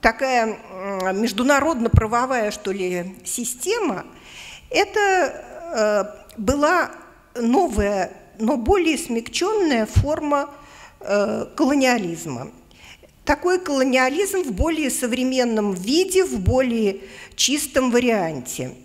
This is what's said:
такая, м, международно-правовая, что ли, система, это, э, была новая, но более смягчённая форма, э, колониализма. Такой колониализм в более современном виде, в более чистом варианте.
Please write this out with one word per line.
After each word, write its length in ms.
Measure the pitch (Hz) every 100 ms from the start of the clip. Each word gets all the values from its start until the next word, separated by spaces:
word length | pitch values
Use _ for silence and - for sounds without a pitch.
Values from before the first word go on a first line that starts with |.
такая, 560 | 220 233 262 247 226 202 -
м, 500 | 185 196 196 185 190
международно-правовая, 1300 | 233 196 254 277 269 240 226 - 220 233 254 254 214
что 220 | - -
ли, 440 | 196 185 180 175 185
система, 800 | - - 240 - 359 466 370 180 - - - - - - -
это, 760 | 302 392 427 403 370 277 - - - 339 285
э, 280 | 214 208 202 - - -
была 520 | 208 285 294 349 285 - - - _
новая, 760 | - 233 254 349 208 202 202 180 - - -
но 180 | 220 269
более 420 | 226 392 320 269
смягчённая 880 | - 233 233 - 359 440 339 247 214
форма, 640 | - 277 320 302 285 277 - - - - -
э, 460 | - 202 208 220 - -
колониализма. 920 | 277 285 262 247 180 165 165 123 131 - - - - - - _
Такой 360 | - 294 349 370
колониализм 840 | 370 277 262 254 262 294 392 381
в 100 | 302
более 380 | 185 302 320 285
современном 840 | - 247 254 254 262 240 220 208
виде, 520 | 185 190 302 370 370
в 160 | 339 247
более 600 | 185 254 262 233 208 196 - - - -
чистом 540 | - 285 - 269 254
варианте. 840 | 240 247 220 170 147 123 - 127 123